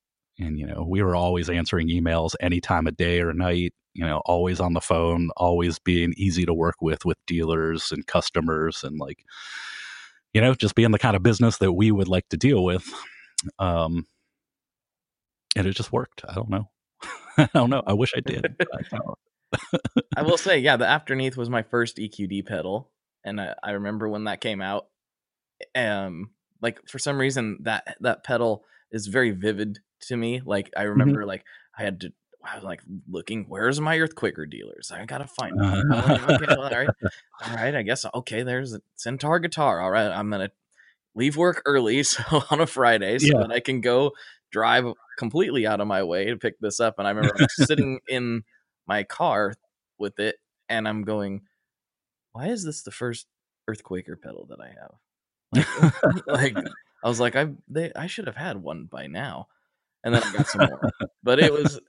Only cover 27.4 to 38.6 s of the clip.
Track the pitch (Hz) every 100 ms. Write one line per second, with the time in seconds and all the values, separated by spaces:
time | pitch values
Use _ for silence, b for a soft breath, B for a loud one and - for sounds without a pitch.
27.4 | 110 101 110 107 - - 123 113 - 120
28.4 | 117 104 b b _ 110 101 110 123 95
29.4 | 104 101 107 101 _ _ - 123 117 123
30.4 | 131 101 101 - 104 104 135 139 104 95
31.4 | B B B - 107 92 92 - _ _
32.4 | - 104 98 87 - 95 - 87 82 110
33.4 | 98 98 117 143 151 160 160 160 110 -
34.4 | 76 58 50 - - 90 - 135 131 -
35.4 | 110 104 101 95 147 120 120 123 - -
36.4 | 151 135 135 120 139 - 98 B B -
37.4 | 101 117 117 143 104 120 113 123 120 110
38.4 | 127 127